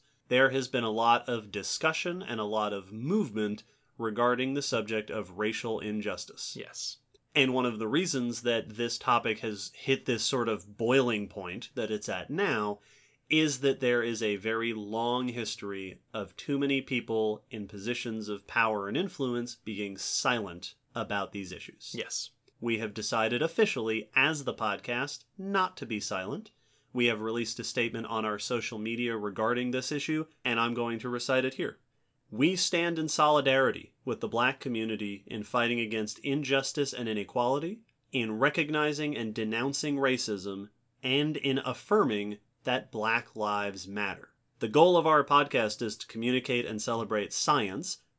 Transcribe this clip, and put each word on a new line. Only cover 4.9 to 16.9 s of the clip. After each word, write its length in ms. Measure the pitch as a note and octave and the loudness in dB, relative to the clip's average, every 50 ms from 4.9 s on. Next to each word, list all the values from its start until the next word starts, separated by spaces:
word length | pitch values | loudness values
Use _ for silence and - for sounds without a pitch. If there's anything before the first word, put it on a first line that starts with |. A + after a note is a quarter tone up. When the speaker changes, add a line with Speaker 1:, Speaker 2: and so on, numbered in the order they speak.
| A2 G#2+ G#2+ - | -2 -4 -2 -4
Speaker 1:
of 280 | - A2 F#2 F2+ F2 G2 | -6 -6 -6 -6 -4 -2
racial 400 | G#2+ A2 A2+ - - A#2 A2+ C#2+ | -2 -2 -2 -2 -4 -4 -4 -2
injustice. 760 | E2 G#2+ G#2+ G#2+ G#2 G2+ F2+ - - - - - - - - - | -2 -4 -4 -2 -2 -4 -6 -6 -10 -14 -12 -12 -10 -10 -10 -10
Speaker 2:
Yes. 380 | - - - - - - - _ _ _ _ _ _ _ - | -12 -12 -10 -10 -10 -10 -10 _ _ _ _ _ _ _ 2
Speaker 1:
And 200 | D3+ C3+ C3 B2+ | 2 4 4 4
one 120 | B2+ B2 | 2 0
of 140 | A#2+ A2 G#2+ | 0 -2 -2
the 80 | A2+ | -2
reasons 540 | G#2+ C3 E3 F#3+ D3+ C#3 C3 A#2+ A#2+ A2+ - | 0 0 0 0 0 -2 -2 -2 -2 -4 -2
that 340 | A#2+ A#2+ A#2 A2+ F2+ G#2+ G#2 | -2 0 0 0 -2 -4 -6
this 220 | A2+ A#2+ A#2 - | -4 -4 -4 -4
topic 420 | - - C3 A#2+ A#2 A#2 A2+ G#2+ - | -2 2 2 2 4 4 0 -4 -2
has 320 | A#2+ A2 G#2 G2 - - - | -4 -6 -6 -6 -10 -12 -14
hit 320 | - - C3+ C3+ C3 - | -8 0 0 0 0 2
this 180 | C3 A#2+ A2 - | -2 -2 0 0
sort 260 | - C#3 B2 A#2 A#2 | 0 0 0 2 0
of 280 | G#2+ F2+ F#2 G#2 G#2 | 0 -2 -4 -14 -6
boiling 500 | - A2+ A#2+ C3 C3+ B2+ A#2+ A2 G#2 G2+ | -2 2 4 4 6 4 4 2 0 -2
point 420 | F2+ - G#2 F#2 F2 F#2 B2 - - - | -4 -8 -8 -8 -6 -8 -8 -10 -8 -6
that 140 | B2 A2 G#2 | -4 -2 -2
it's 180 | G#2+ G#2 - A#2 | -2 -4 -4 -4
at 200 | F#2+ F2+ - - | -6 -6 -6 -6
now 500 | D3 F#3 G3+ E3+ B2+ G#2+ G#2 G#2 G2+ - _ - - _ _ _ _ _ _ - | -2 -2 0 0 0 0 0 -2 -2 -4 _ -20 -20 _ _ _ _ _ _ 0
is 300 | D3+ D#3 D#3 D3 C3 B2 | 2 4 4 2 0 2
that 200 | C#3 C3+ C3 - | 2 2 2 4
there 240 | C3 B2 A#2+ A#2+ A2+ | 2 4 4 4 2
is 180 | A#2+ A#2 G#2+ | 0 0 0
a 140 | A2+ G#2 G2+ | 0 0 0
very 380 | F#2+ G2+ A2 A2+ A2+ A2+ A#2 A2 | 0 -2 -2 -2 0 -2 -2 -2
long 560 | G#2+ G2+ G#2 A2 A2+ A#2 A#2+ B2 B2+ B2+ B2 | -4 -6 -4 -2 0 0 2 2 0 0 -2
history 720 | A#2 A#2+ A2 - - - G#2 G2+ G2 G2 F#2+ F#2 F#2 - _ _ - | -4 -4 -6 -6 -6 -8 -8 -8 -6 -6 -8 -10 -12 -14 _ _ -6
of 220 | A2 G2 - - | -6 -6 -6 -10
too 240 | - - - C#3+ C#3 | -12 -4 -2 0 0
many 220 | C#3+ C#3 C#3 C3+ | 2 2 2 0
people 640 | C3+ - | 0 -2